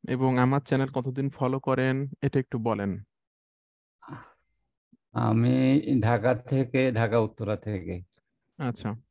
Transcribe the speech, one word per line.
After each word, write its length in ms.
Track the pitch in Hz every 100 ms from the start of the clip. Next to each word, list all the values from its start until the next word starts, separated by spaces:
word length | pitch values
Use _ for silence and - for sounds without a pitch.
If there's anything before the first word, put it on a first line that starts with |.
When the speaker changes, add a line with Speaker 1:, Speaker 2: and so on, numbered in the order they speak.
| -
Speaker 1:
এবং 220 | 127 131 127
আমার 220 | 127 139
চ্যানেল 300 | - 135 135
কতদিন 360 | 139 131 131 139
ফলো 280 | - 127 135
করেন, 340 | - 131 131 131 139 -
এটা 140 | 135 139
একটু 180 | 127 120
বলেন। 320 | 113 104 101 95 101 _ _ _ _ _ _ _ _ _ - - - _ _ _ _ _ _ _ _ -
Speaker 2:
আমি 340 | 117 113 120 127 131 135 - 131
ঢাকা 320 | 107 120 117 120
থেকে, 360 | - 135 123 131 131
ঢাকা 260 | 113 113 117
উত্তরা 380 | 107 - 107 104
থেকে। 380 | 107 101 87 90 90 _ _ _ _ -
Speaker 1:
আচ্ছা। 300 | 127 113 107 117 _